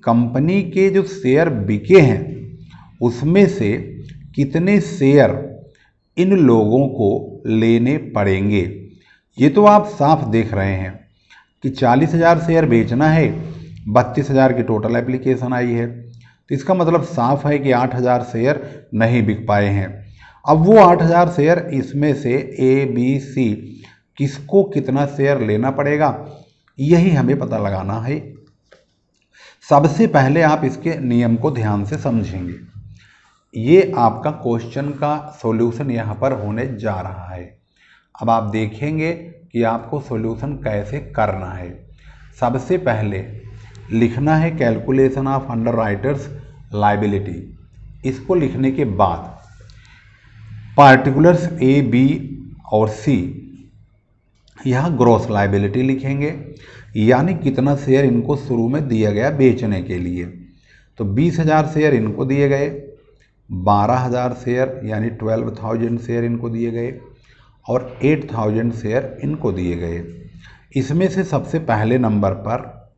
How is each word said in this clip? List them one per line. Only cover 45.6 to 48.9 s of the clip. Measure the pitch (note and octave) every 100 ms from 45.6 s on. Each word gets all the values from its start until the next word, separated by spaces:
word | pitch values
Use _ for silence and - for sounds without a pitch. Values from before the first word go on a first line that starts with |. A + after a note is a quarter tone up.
| A#2 A#2 G2 G2+ A#2+ C#3+ - - - - -
liability। | G#2 G#2 G#2 G#2 G2+ F2+ E2+ - - - - - -
इसको | C3 C3 -
लिखने | F#3 C#3+ A#2+ C3+
के | C3
बाद | C3